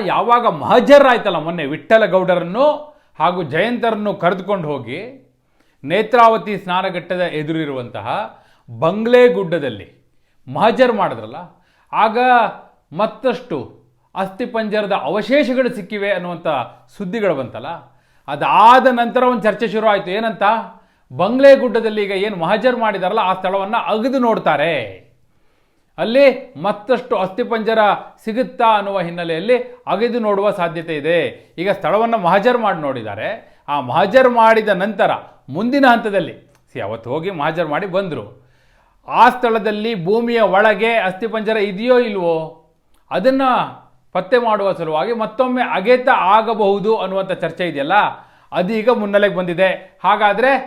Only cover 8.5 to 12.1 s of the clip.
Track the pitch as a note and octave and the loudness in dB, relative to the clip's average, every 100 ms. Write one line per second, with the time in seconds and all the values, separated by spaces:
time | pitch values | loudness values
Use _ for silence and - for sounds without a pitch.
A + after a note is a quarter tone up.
8.5 | _ - A2+ D#3 G3+ A3 B3 B3 G3 F3+ | _ -20 -4 -2 0 4 6 6 4 -2
9.5 | E3 C3+ G#2 F2+ _ _ _ _ _ - | -4 -4 -8 -14 _ _ _ _ _ -12
10.5 | C#3 G#3 G#3+ B3 A3 E3+ A#2 G#2+ C#3+ F3 | -2 0 4 2 2 -2 -4 -10 -16 -18
11.5 | _ _ _ _ D#3 G#3+ | _ _ _ _ 0 2